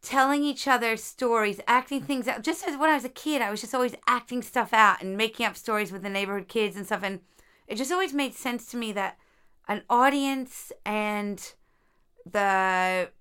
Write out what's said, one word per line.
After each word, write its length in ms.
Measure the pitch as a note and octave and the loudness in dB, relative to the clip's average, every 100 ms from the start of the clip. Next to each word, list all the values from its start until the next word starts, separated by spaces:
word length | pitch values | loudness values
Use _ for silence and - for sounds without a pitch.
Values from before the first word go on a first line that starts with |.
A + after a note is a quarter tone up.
telling 400 | - C4+ C4+ C#4+ | 0 2 4 4
each 240 | D4 C4+ - | 0 -2 2
other 300 | B3 A3+ A3 | 2 2 -2
stories, 640 | - - B3 A#3 G#3+ G3 - | -4 -4 2 2 2 -2 2
acting 320 | A#3+ B3 C#4 | 2 2 -6
things 260 | - C#4 B3 | -2 -4 -2
out. 160 | - | -4
Just 240 | G#3+ D#4+ F#4+ | -2 -2 -4
as 80 | |
when 140 | C#4 D#4 | 0 2
I 60 | |
was 100 | D4+ | 2
a 60 | B3+ | 0
kid, 320 | - D#4 D4 | -8 -2 0
I 80 | A3 | 0
was 100 | G#3 | -2
just 140 | A3+ | -4
always 200 | C4 B3 - - | 0 0 0 0
acting 340 | B3 - - | 0 0 -6
stuff 320 | A3 B3+ A3 | -4 -2 2
out 300 | A3 G#3+ F#3 | 6 6 6
and 120 | F#3+ | -2
making 300 | F#3+ A3 A3 | -2 -2 0
up 140 | A3+ F#3+ | -4 -2
stories 340 | - G#3+ G3+ | -2 -2 -2
with 100 | F#3+ | -6
the 60 | G3 | -6
neighborhood 400 | G3 G3 G3+ G3 | -4 -2 -4 -4
kids 260 | A3+ G#3 | -2 -2
and 120 | F#3 F#3+ | -2 -6
stuff. 160 | G3+ | -4
And 180 | F#3+ F#3+ _ _ _ _ _ | -4 -6 _ _ _ _ _
it 80 | |
just 180 | A3+ C4+ | -6 -2
always 220 | F4+ F#4+ | -2 -2
made 180 | C#4 C4+ | -2 -4
sense 320 | - C4 A#3+ - | -4 -6 -6 -8
to 80 | B3 | -8
me 140 | A3 | -6
that 260 | G3+ F#3+ - _ _ _ _ - | -4 -4 -6 _ _ _ _ -6
an 140 | G#3 - | -6 2
audience 800 | A#3+ C4 C#4+ C#4 C4+ C4 - - - - | 6 6 4 0 -2 -6 -12 -18 -12 -4
and 680 | G#3+ G#3 G#3 G#3 G3 - - _ _ _ _ _ _ | -2 -2 -2 -4 -6 -12 -18 _ _ _ _ _ _
the 840 | - G#3 G3+ F#3+ F#3+ F#3 F#3 F#3 F3+ _ | -4 0 2 4 2 2 2 0 -2 _